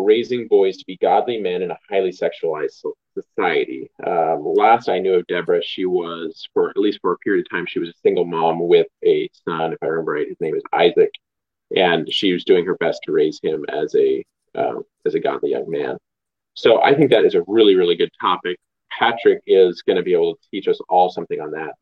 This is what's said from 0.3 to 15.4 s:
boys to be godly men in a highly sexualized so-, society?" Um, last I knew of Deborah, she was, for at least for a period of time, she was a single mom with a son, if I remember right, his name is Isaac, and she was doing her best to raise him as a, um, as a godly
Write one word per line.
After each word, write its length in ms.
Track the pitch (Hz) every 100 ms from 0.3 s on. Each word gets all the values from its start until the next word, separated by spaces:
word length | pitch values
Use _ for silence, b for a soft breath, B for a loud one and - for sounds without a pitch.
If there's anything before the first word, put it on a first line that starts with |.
| 123 110
boys 280 | 104 95 95
to 80 | -
be 120 | 92
godly 400 | 95 98 120 113
men 220 | 92 90
in 100 | 90
a 60 | 85 _
highly 200 | 98 95
sexualized 640 | - 85 - 82 76 69 -
so-, 140 | 76 - _
society?" 760 | - - - 90 76 - 65 - _ -
Um, 380 | - 78 78
last 460 | 78 87 107 117 -
I 100 | 92
knew 140 | 92
of 140 | 90 85
Deborah, 340 | 90 87 87
she 220 | - - 92
was, 600 | 90 85 85 80 - -
for 160 | - 85
at 40 | 98
least 220 | 104 101
for 120 | 95
a 40 | 87
period 260 | - 95 85
of 60 |
time, 140 | 90 87
she 120 | 95
was 80 | 85
a 40 | -
single 220 | 107 92 87
mom 340 | 82 82 82 85
with 200 | 87 82 _ 87
a 240 | 78 - - -
son, 240 | 82 80
if 80 | 78
I 40 | 73
remember 280 | 80 80
right, 140 | 73 73
his 140 | -
name 140 | 80 76
is 80 | -
Isaac, 380 | - 87 - 82 - _ _ _ _ _
and 380 | - 90 82 78
she 220 | - 98
was 100 | 90
doing 220 | - 95 87
her 100 | 87
best 220 | 82 73
to 100 | -
raise 260 | 78 76 73
him 220 | 85 78 71
as 260 | 71 76 -
a, 300 | 67 67 - _ _ -
um, 280 | - - - _ -
as 80 | -
a 40 |
godly 300 | 69 69